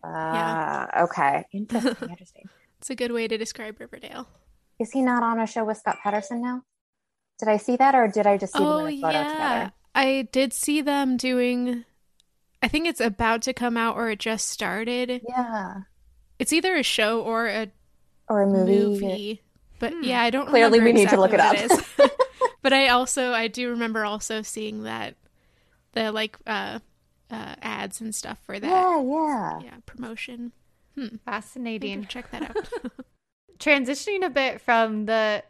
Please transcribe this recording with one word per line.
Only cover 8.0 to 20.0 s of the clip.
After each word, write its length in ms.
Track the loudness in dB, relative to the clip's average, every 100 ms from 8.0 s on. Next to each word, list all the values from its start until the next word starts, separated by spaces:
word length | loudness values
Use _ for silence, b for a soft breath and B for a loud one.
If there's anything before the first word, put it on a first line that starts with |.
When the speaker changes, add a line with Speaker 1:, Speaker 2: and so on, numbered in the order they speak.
| 4
Speaker 1:
did 180 | 4 4
I 100 | 4
just 160 | 0
see 60 | 0
Speaker 2:
Oh, 160 | 2 2
Speaker 1:
them 100 | -2
in 100 | -4
a 20 |
photo 180 | 0 0
Speaker 2:
yeah. 100 | 0
Speaker 1:
together? 400 | -2 -2 -2 -4 _ _
Speaker 2:
I 340 | 0 2 2 0
did 200 | 0 0
see 280 | 0 -2 0
them 340 | 0 0 0 0
doing, 680 | 0 0 0 0 -2 -6 -8 _ _ _ _ _ _ _
I 80 | -2
think 180 | 0 -2
it's 140 | 0
about 400 | -2 0 0 0
to 100 | -2
come 220 | -2 -2 0
out 180 | -2 -2
or 140 | -4
it 80 | -4
just 300 | -4 -4 -4
started. 720 | -4 -4 -4 -4 -4 -4 -6 -4
Speaker 1:
Yeah. 560 | -4 -2 -4 -6 -10 -16 _ _ _ _ _
Speaker 2:
It's 140 | 0
either 220 | 0 2
a 80 | 0
show 400 | 0 0 0 0
or 240 | -2 -2 -2
a 220 | -4 -6 _ _ _ _ _ _
Speaker 1:
Or 140 | 2
a 40 | 4
movie. 260 | 4 6 4 4 2 -2
Speaker 2:
movie. 360 | -4 -6 -10 _ _ _ -8
But 160 | -6
Speaker 3:
Hmm. 80 | -4